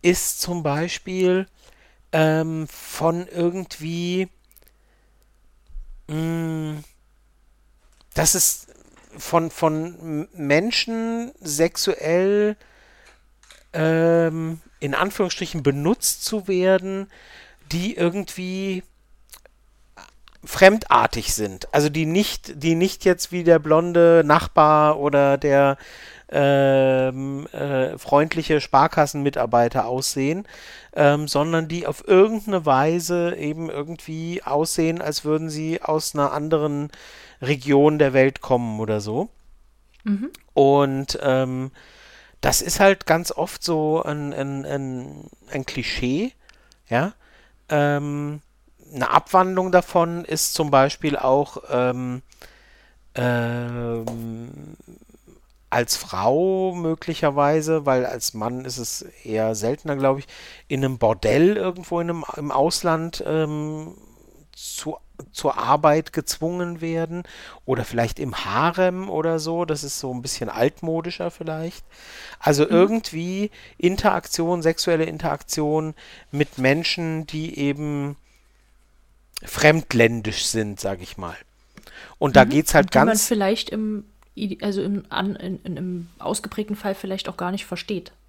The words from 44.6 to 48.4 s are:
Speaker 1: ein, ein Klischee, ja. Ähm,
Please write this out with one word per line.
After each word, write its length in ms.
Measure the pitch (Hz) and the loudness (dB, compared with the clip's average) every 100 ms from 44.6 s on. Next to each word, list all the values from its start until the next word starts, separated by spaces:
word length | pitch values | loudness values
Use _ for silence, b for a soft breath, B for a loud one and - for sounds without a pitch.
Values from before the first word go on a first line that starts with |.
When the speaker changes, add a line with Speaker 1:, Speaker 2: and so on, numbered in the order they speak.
| 143 | -6
Speaker 1:
ein, 640 | 143 135 127 135 147 - - - | -6 -6 -8 -10 -16 -20 -20 -10
ein 140 | 139 131 | -8 -6
Klischee, 640 | - - - 127 143 247 _ b b b b _ | -6 -6 -4 -2 -2 -4 _ b b b b _
ja. 260 | 117 175 - b b b b _ | -2 -2 -6 b b b b _
Ähm, 720 | 151 147 143 147 143 147 147 | 0 2 0 -2 -4 -6 -8